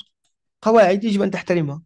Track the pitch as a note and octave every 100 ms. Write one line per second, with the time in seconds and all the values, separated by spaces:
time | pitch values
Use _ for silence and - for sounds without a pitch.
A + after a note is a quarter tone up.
0 | - _ _ _ _ _ A3 A3+ F#3 G3+
1 | A3 G3+ G3 F3+ - F3 D3 D3+